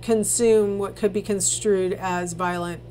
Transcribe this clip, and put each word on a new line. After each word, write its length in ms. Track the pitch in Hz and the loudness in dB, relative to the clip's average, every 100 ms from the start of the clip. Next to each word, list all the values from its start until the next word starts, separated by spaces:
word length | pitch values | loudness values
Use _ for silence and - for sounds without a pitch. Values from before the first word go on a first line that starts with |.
consume 720 | - 226 208 - 233 220 208 202 | 2 0 2 2 4 6 4 0
what 180 | 196 - | -4 -2
could 160 | 214 | -2
be 120 | 202 | -2
construed 680 | 202 202 180 - 214 196 185 | -2 -2 0 0 2 2 0
as 400 | 190 190 175 180 | -2 -2 -2 -4
violent 480 | 170 180 175 175 175 - | -4 -2 -2 -4 -8 -12